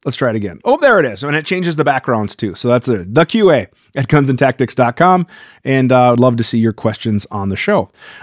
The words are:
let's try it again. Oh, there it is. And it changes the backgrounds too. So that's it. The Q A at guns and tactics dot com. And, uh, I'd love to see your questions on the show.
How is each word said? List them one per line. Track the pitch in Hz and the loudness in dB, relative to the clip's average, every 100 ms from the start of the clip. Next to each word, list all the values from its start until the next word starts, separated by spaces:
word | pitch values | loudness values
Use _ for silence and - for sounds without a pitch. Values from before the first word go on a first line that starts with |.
let's | 143 - | -8 -4
try | 127 | -2
it | 110 | -2
again. | 101 80 | -6 -6
Oh, | 233 311 | -2 2
there | 285 208 | 4 4
it | |
is. | 131 95 | 2 -4
And | 143 156 | -4 -4
it | |
changes | 151 185 170 156 | -4 -4 -4 -2
the | |
backgrounds | 143 135 - 113 104 | 0 -2 -2 -2 -4
too. | - 107 | -6 -8
So | 85 123 | -4 0
that's | 123 127 | 0 0
it. | 107 90 | -4 -2
The | 131 170 | 0 0
Q | 226 190 | 2 4
A | 135 90 _ _ | 2 -2 _ _
at | 139 127 | -8 0
guns | 151 139 | 2 2
and | 127 | 0
tactics | 135 - 123 | 0 0 -2
dot | - 120 - | 0 0 2
com. | 180 185 165 - - _ | 2 2 0 -10 -20 _
And, | 131 135 127 | -4 0 2
uh, | 127 123 | 4 4
I'd | 120 | 4
love | 127 117 | 2 2
to | |
see | 113 117 | -2 0
your | 113 | 0
questions | 107 113 - 113 104 - | -2 -4 -4 -4 -4 -4
on | 107 98 | -8 -6
the | 95 | -4
show. | - 202 - _ - - | -2 -2 -2 _ -20 -10